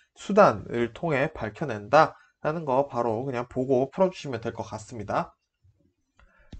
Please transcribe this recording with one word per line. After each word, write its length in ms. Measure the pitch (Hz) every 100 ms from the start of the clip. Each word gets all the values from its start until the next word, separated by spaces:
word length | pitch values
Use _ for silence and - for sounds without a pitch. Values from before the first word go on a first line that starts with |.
| _ -
수단을 760 | - 208 175 113 - 120 117
통해 380 | 113 170 135 156
밝혀낸다 840 | - 110 104 151 107 104 147 147 - _ _
라는 240 | 147 165 151
거 220 | 127 143
바로 380 | 127 120 107 139
그냥 220 | 120 120
보고 400 | 131 131 127 135
풀어주시면 500 | - 190 - 147 117
될 120 | 117
것 100 | 117
같습니다. 720 | 104 107 - 120 101 127 170 _ _ _ _ _ _ _ _ _ _ _ _ -